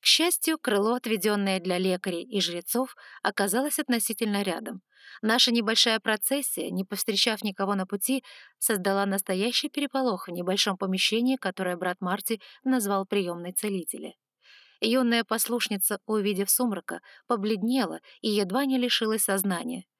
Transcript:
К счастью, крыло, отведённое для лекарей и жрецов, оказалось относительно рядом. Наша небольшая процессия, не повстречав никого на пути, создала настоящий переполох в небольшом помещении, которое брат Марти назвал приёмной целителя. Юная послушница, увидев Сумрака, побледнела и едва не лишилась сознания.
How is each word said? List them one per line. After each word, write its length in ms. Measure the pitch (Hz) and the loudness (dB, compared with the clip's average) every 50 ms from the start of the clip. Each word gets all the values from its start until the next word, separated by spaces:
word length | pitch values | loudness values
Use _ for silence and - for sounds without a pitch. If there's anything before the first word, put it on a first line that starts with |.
К 60 | - | 4
счастью, 520 | - - - 311 349 349 - - - 320 311 | 4 4 4 4 2 2 0 0 0 0 0
крыло, 360 | _ - 214 202 202 214 240 | _ 0 2 2 4 2 0
отведённое 680 | 247 - 226 220 214 175 214 208 208 202 196 190 190 | 0 0 -2 -2 0 2 2 2 2 2 0 0 0
для 180 | 175 185 180 175 | 0 0 0 2
лекарей 440 | 185 190 185 180 - 196 180 170 180 | 2 2 0 0 -2 -4 -4 -4 -6
и 180 | 254 233 202 | -4 -2 -2
жрецов, 560 | 180 170 170 175 175 - - 233 262 262 - - - - - - _ | -2 -2 -4 -6 -6 -4 -2 -2 -2 -2 -6 -20 -20 -20 -20 -2 _
оказалось 560 | 190 208 - 202 202 180 233 269 302 - - | -2 0 0 -2 0 0 0 0 0 -2 -4
относительно 640 | - - 247 233 220 - 226 - 226 214 202 202 202 | -2 0 0 0 0 -2 -2 -2 -2 -2 0 0 0
рядом. 400 | 190 170 - 226 - - 185 _ _ _ _ - - - - | -2 -2 -4 -6 -8 -10 -12 _ _ _ _ -20 -20 -18 -4
Наша 320 | - 214 226 254 240 - 233 | 0 2 4 4 4 4 4
небольшая 480 | 233 220 202 220 - - 233 220 220 | 2 2 2 2 4 4 4 4 2
процессия, 720 | - - 214 214 - - 269 285 269 - - - 160 175 | 2 0 0 0 0 0 0 0 -2 -2 -4 -4 -4 -4
не 140 | 180 180 190 | -2 -4 -4
повстречав 580 | - - 196 - - 208 196 - - 220 208 - | -4 -4 -6 -2 -2 0 2 2 0 0 0 -2
никого 320 | 214 190 - 196 190 202 | -4 -2 -2 0 0 2
на 120 | 196 190 | 0 0
пути, 380 | 185 - 202 - - 262 269 - - - - - - _ _ | -2 -4 -4 -2 0 -2 -2 -2 -8 -20 -20 -20 -20 _ _
создала 460 | - - 226 202 180 202 196 196 196 | -2 0 0 2 2 2 2 2 2
настоящий 640 | 202 196 196 - - 190 185 196 233 247 - - 294 | 0 0 -2 -2 -2 -2 0 0 0 0 -2 -2 -2
переполох 600 | _ - 285 262 _ 269 262 254 208 180 - - | _ -4 -4 -2 _ 0 0 0 0 -2 -4 -8
в 40 | 175 | -6
небольшом 440 | 175 175 175 185 202 - - 190 | -4 -2 0 0 0 2 0 0
помещении, 600 | 185 196 190 190 190 - - - 226 240 254 262 | -2 -2 -2 0 0 0 2 2 2 2 2 0
которое 400 | 254 - 196 185 - 190 180 180 | 0 0 -4 -2 -2 -2 -2 -2
брат 220 | 175 175 185 180 - | -2 -2 -4 -4 -2
Марти 400 | - 180 180 208 - - 226 208 - - - - _ | -2 -2 -2 -2 -2 -4 -6 -6 -6 -16 -20 -8 _
назвал 420 | 262 262 254 208 202 202 196 196 | 0 2 2 2 2 0 0 0
приёмной 460 | 190 - 202 190 175 170 170 175 175 185 | 0 0 0 0 0 -4 -6 -8 -6 -6
целителя. 640 | - - 214 196 190 165 - - - 151 - - _ _ _ _ _ _ - - - - _ _ _ | -4 -4 -2 -4 -4 -6 -6 -10 -10 -12 -12 -14 _ _ _ _ _ _ -20 -20 -20 -20 _ _ _
Юная 440 | - 220 233 262 254 233 233 233 226 | 0 2 4 4 4 4 4 2 2
послушница, 760 | _ 220 226 - - 226 240 - - 214 196 - - 214 196 _ | _ 0 -2 0 0 0 -2 -2 -2 -2 0 0 -2 -2 -4 _
увидев 440 | - 214 214 202 202 208 185 196 196 | -2 0 0 2 0 0 0 0 0
Сумрака, 500 | - - 254 240 202 180 - - 175 170 _ - - - _ | 2 2 2 0 0 -2 -4 -8 -10 -10 _ -14 -20 -20 _
побледнела 760 | _ 240 226 190 214 220 208 185 226 247 269 233 165 160 160 _ - - - | _ -2 0 2 0 0 0 0 0 2 2 0 0 -2 -8 _ -16 -20 -6
и 80 | - 220 | -2 0
едва 380 | 208 202 202 180 180 254 285 | 0 2 0 0 0 0 0
не 120 | 269 262 262 | 2 2 2
лишилась 440 | 247 247 - - 233 220 214 214 - | 2 2 0 0 0 0 0 0 2
сознания. 640 | - 196 196 190 196 185 170 - 240 254 - 185 _ _ _ | 0 2 2 2 2 2 0 -2 -4 -8 -8 -10 _ _ _